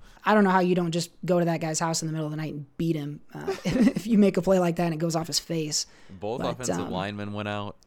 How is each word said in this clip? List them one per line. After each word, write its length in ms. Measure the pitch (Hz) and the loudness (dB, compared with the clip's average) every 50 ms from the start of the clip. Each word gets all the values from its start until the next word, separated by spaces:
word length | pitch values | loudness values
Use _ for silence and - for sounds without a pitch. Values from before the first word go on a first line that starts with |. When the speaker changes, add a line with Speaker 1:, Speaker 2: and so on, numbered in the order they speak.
| - - - - - | -20 -20 -20 -6 0
Speaker 1:
I 120 | 190 214 | 4 6
don't 100 | 220 202 | 6 6
know 60 | 185 | 6
how 80 | 185 190 | 6 4
you 140 | 180 180 180 | 4 4 2
don't 160 | 180 175 170 | 2 2 0
just 180 | 165 175 170 - _ - - | -2 -2 -4 -4 _ -12 -2
go 140 | 165 185 175 | 0 2 2
to 80 | 170 | 4
that 160 | 170 165 151 170 | 2 0 -2 -2
guy's 180 | 160 160 - | -4 -4 -2
house 220 | 170 165 165 165 165 | -2 -2 -2 -4 -4
in 40 | |
the 60 | 160 156 | -4 -4
middle 140 | 160 156 | -4 -4
of 40 | 151 | -4
the 60 | 151 | -6
night 160 | 156 156 147 147 | -6 -6 -8 -8
and 140 | 147 143 - _ | -10 -12 -14 _
beat 180 | - 170 165 160 | -4 -2 -2 0
him, 280 | 151 143 147 147 - - - - | -2 -4 -8 -10 -12 -16 -16 -16
uh, 220 | 151 - - 381 - | -12 -6 -6 -6 -4
<laughs> 60 | - | -2
if 420 | 185 156 262 226 254 - - - | -2 2 4 4 4 4 2 -2
you 120 | 220 226 196 | 2 4 6
make 180 | 208 196 190 | 6 6 4
a 60 | 185 170 | 2 2
play 160 | 190 190 185 | 4 4 4
like 180 | 180 170 170 | 4 2 2
that 80 | 180 175 | 0 0
and 80 | 170 160 | -2 0
it 60 | 156 | -2
goes 180 | 170 165 160 | -2 -2 -2
off 100 | 160 165 | -2 -4
his 120 | - 147 - | -2 -4 -6
face. 480 | - - 170 165 156 151 147 - - - - - - - | -4 -4 -4 -4 -4 -2 -4 -4 -6 -6 -12 -20 -20 -20
Speaker 2:
Both 320 | 95 92 101 104 120 139 156 | -16 -10 -6 -6 -6 -4 -4
Speaker 1:
But, 80 | 127 117 117 | -4 -4 -4
Speaker 2:
offensive 180 | 127 - 92 87 | -4 -4 -4 -4
Speaker 1:
um, 120 | - - | -4 -4
Speaker 2:
linemen 420 | - 92 95 101 104 104 104 104 101 | -4 -4 -4 -4 -6 -6 -8 -8 -6
went 160 | 104 104 104 | -6 -6 -4
out. 280 | 104 104 101 104 - _ _ | -4 -6 -6 -10 -12 _ _